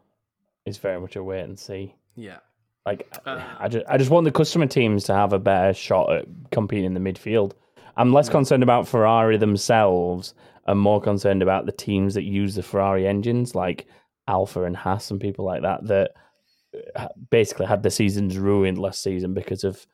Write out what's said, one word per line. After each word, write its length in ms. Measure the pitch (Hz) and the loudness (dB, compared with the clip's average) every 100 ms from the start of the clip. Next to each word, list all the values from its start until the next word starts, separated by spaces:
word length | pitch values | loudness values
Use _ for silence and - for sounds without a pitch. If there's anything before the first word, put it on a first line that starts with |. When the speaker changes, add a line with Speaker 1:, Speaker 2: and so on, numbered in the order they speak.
| _ _ _ _ _ _ | _ _ _ _ _ _
Speaker 1:
it's 140 | - 101 | -14 -10
very 220 | 98 90 | -8 -8
much 160 | 90 101 | -8 -10
a 60 | |
wait 180 | 92 95 | -8 -8
and 160 | 87 95 | -10 -14
see. 360 | - 98 98 _ _ | -14 -12 -12 _ _
Speaker 2:
Yeah. 240 | - 107 85 _ _ _ _ - | -20 -20 -20 _ _ _ _ -8
Speaker 1:
Like, 220 | 101 - - - | -8 -10 -16 -12
Speaker 2:
Uh, 160 | 131 - - | -12 -12 -10
Speaker 1:
I 100 | 104 | -6
ju-, 160 | 113 - | -4 0
I 100 | 139 | 0
just 120 | 131 | 4
want 140 | 170 | 4
the 60 | 160 | 4
customer 340 | 139 156 175 143 | 2 0 2 0
teams 380 | 139 113 104 | 2 2 2
to 100 | - | 2
have 180 | 98 101 | 2 2
a 60 | 98 | 2
better 360 | 98 98 95 | 2 2 2
shot 380 | 92 - 95 - | 0 0 2 2
at 140 | 80 - - - | 0 -4 -14 -6
competing 320 | - 104 107 | -4 -2 -2
in 100 | 92 | -2
the 60 | 92 | -2
midfield. 520 | 95 92 110 110 98 - _ _ - - | -4 -6 -2 0 0 -4 _ _ -8 0
I'm 160 | 123 | 4
less 140 | 135 147 | 4 4
Speaker 2:
Yeah. 60 | |
Speaker 1:
concerned 300 | 156 131 135 | 2 4 4
about 240 | 123 120 - | 4 2 2
Ferrari 500 | 120 110 113 113 110 | 2 4 4 4 4
themselves 960 | 107 101 - 113 104 90 87 90 - - - _ - | 2 0 2 4 4 2 0 -4 -10 -20 -20 _ -2
and 120 | 101 | 2
more 220 | 101 104 | 4 2
concerned 420 | 107 101 101 98 | 2 0 2 4
about 240 | 92 95 - | 4 2 -2
the 60 | |
teams 420 | - - 98 98 | -8 -4 0 0
that 80 | 101 | -2
use 320 | 82 98 101 | -4 -2 -2
the 80 | 101 | -4
Ferrari 440 | 87 101 98 95 95 | -4 0 0 2 0
engines, 460 | 101 113 120 123 | 0 0 -2 -2
like 320 | 92 92 87 - _ _ _ - | -2 -4 -4 -10 _ _ _ -4
Alfa 340 | 92 98 - | -2 -2 -2
and 140 | 90 87 | -4 -4
Haas 340 | 92 98 - | -4 -4 -4
and 100 | 101 | -6
people 240 | 101 95 | -6 -6
like 180 | 98 87 | -6 -4
that, 220 | 78 95 107 | -4 -4 -2
that, 240 | 98 98 - _ _ _ _ _ - - | 0 0 -4 _ _ _ _ _ -18 -14
uh, 140 | - 117 - 123 | -12 -12 -14 0
basically 360 | 117 107 - 95 | 2 2 -2 -2
had 160 | 101 | 0
their 80 | 104 | 0
seasons 480 | - 104 101 101 95 | 0 0 0 -2 -2
ruined 400 | 98 101 95 90 | 0 2 2 -2
last 240 | 95 - | -6 -6
season 320 | 98 92 90 | -6 -4 -4
because 300 | 98 - 98 | -6 -6 -6
of 200 | 98 - _ | -6 -6 _